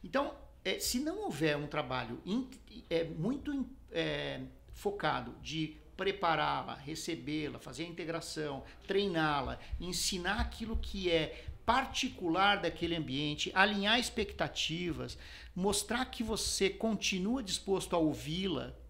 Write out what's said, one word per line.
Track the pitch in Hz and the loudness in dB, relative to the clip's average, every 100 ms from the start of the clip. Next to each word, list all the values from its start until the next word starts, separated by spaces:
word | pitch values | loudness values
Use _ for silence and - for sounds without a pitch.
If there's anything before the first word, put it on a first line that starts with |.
Então, | 185 262 294 - - - | 0 0 0 -4 -16 -8
é, | 185 - | -2 0
se | - 247 | 0 0
não | 302 392 | 0 -2
houver | 403 151 156 147 | -4 2 2 2
um | 147 | 0
trabalho | 147 135 127 120 117 - | -2 -2 -2 -2 -6 -2
in-, | 220 262 - - 214 - | -2 -2 -10 -18 -18 -2
é, | 165 | 0
muito | 165 165 175 277 - | 0 -2 -2 -2 -2
in-, | 277 254 - - | -4 -4 -8 -8
é, | 165 160 147 143 135 131 - - | -2 0 0 -4 -6 -8 -12 -18
focado | - 208 202 156 131 120 - | -4 -4 0 0 0 -2 -10
de | - 156 156 - - - | -6 -4 -4 -6 -18 -2
prepará-la, | 190 190 175 156 147 143 131 | -2 2 2 4 4 0 -2
recebê-la, | 123 139 156 - 160 127 151 147 120 | -8 -8 -6 -4 -6 -4 -4 -4 -6
fazer | - 127 | -12 -8
a | 170 | -8
integração, | 170 165 165 - - 151 135 - - - | -6 -6 -6 -6 -4 -4 -4 -8 -16 0
treiná-la, | 190 202 165 156 143 127 123 - - | 2 4 4 4 4 0 -6 -6 -6
ensinar | 170 170 - 190 175 214 | -4 0 0 0 0 0
aquilo | 233 - 226 226 | 0 -2 -2 -2
que | - 196 180 | -2 -2 4
é | 165 151 - - - | 4 4 -4 -10 -6
particular | - 240 262 - 254 - 180 170 196 202 | 4 4 4 -2 -2 -2 2 6 6 6
daquele | 165 165 170 | 2 0 -2
ambiente, | 170 135 131 151 151 - | 0 -2 -2 -2 -2 0
alinhar | 185 202 208 202 233 | 6 6 6 4 4
expectativas, | 240 - 202 - 156 - - 165 175 131 127 - - - - - | 2 0 -2 0 -2 0 -2 0 -2 -2 -6 -8 -12 -14 -10 0
mostrar | 190 196 - 233 254 | 2 2 2 0 0
que | - | -2
você | 220 226 - - 196 | -2 0 0 2 2
continua | 196 226 202 - 190 190 262 | 2 0 2 2 2 2 0
disposto | 202 - - 190 - 175 | 0 -4 2 0 4 4
a | |
ouvi-la | 156 123 131 170 190 147 123 123 | 4 2 -2 -2 0 -2 -4 -10